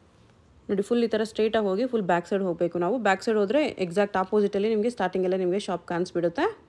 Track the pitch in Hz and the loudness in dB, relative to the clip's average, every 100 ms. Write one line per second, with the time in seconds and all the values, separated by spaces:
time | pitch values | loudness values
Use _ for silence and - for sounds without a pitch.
0 | _ _ _ _ _ - - 196 202 240 | _ _ _ _ _ -18 -4 -4 0 0
1 | 233 214 220 - 220 220 202 190 254 233 | 2 0 -2 0 0 2 0 0 0 -2
2 | 180 175 175 196 190 170 175 175 175 254 | 2 0 0 -2 -2 0 -2 0 0 0
3 | 208 190 - 214 196 277 294 - 180 175 | 2 0 0 0 2 2 0 -2 -2 0
4 | 202 185 190 214 202 202 214 220 233 240 | 0 0 0 2 2 0 0 0 -2 -2
5 | 185 185 185 190 180 196 208 175 - 170 | -2 0 0 0 0 0 -2 -6 -4 -4
6 | 180 175 170 170 403 427 | -2 0 -2 0 -2 -2